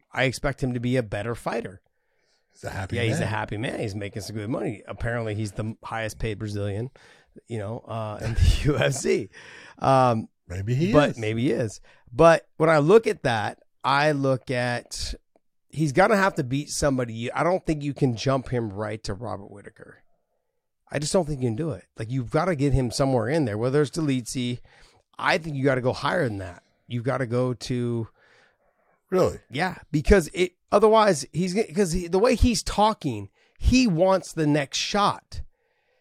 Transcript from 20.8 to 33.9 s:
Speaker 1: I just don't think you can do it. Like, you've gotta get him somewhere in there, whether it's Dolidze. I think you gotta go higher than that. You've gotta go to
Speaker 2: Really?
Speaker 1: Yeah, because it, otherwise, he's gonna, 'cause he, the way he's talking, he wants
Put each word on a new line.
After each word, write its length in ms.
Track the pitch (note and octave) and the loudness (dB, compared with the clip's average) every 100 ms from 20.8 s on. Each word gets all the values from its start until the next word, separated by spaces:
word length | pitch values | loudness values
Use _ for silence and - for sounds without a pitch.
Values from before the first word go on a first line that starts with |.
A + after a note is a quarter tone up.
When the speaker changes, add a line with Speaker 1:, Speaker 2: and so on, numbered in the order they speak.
| _ | _
Speaker 1:
I 80 | C#3+ | -6
just 120 | D3 | 0
don't 140 | G3 D3+ | 0 0
think 160 | C#3+ | -2
you 60 | B2 | -2
can 80 | A2 | -2
do 140 | E3 | -4
it. 140 | F2+ - - | -8 -12 -12
Like, 100 | A2 | -6
you've 200 | C3 A2+ | -4 -2
gotta 240 | D3+ F3+ | 0 0
get 180 | D3 C#3+ | 0 2
him 200 | C3 B2 | 2 2
somewhere 340 | - C3+ B2+ A2 | 0 2 2 2
in 180 | D#3+ B2 | 0 0
there, 120 | G#2 | 0
whether 240 | B2 C#3+ | 0 2
it's 80 | C3+ | 0
Dolidze. 680 | F3 D3+ C3 A2+ C3 B2 B2 - - - _ _ - | 0 -2 -2 -4 -4 -4 -6 -12 -20 -20 _ _ -4
I 200 | C3 F3 | 0 0
think 180 | D#3+ C#3 | -2 -2
you 80 | |
gotta 160 | C#3 B2+ | 0 2
go 120 | A#2+ | 0
higher 360 | G#2+ C#3+ F3+ C3 | -2 -2 -2 -2
than 100 | G2 | -4
that. 240 | F2+ F2 _ _ - | -10 -14 _ _ -10
You've 160 | A#2+ | -6
gotta 220 | A#2+ B2+ A#2+ | -4 -4 -2
go 260 | A#2+ B2+ | -2 -2
to 520 | A#2+ - B2 A#2+ A#2 A2 _ _ _ _ _ _ _ _ _ _ | -4 -4 -4 -2 -4 -6 _ _ _ _ _ _ _ _ _ _
Speaker 2:
Really? 280 | F#3 C#3+ - - | 2 2 0 -8
Speaker 1:
Yeah, 260 | B2 F3+ E3+ - | -4 -4 -6 -4
because 360 | D3+ - G3+ - | 0 6 6 6
it, 180 | E3 F3+ - _ | -2 -4 -4 _
otherwise, 520 | G3+ G#3+ A3 G#3+ D3 C#3 | 4 6 6 6 2 -2
he's 220 | D3 F#3 | -4 0
gonna, 180 | F#3+ - | 0 0
'cause 200 | D#3 F#3 | 0 0
he, 160 | F3+ E3+ | -2 0
the 100 | F#3 | 2
way 160 | A#3+ | 4
he's 280 | A#3+ B3+ G3+ | 4 2 2
talking, 640 | - - G#3+ G#3+ C#3+ G#2+ G2 _ _ - | -2 2 2 0 -4 -6 -8 _ _ -2
he 280 | - B3+ | 4 4
wants 460 | B3 | 4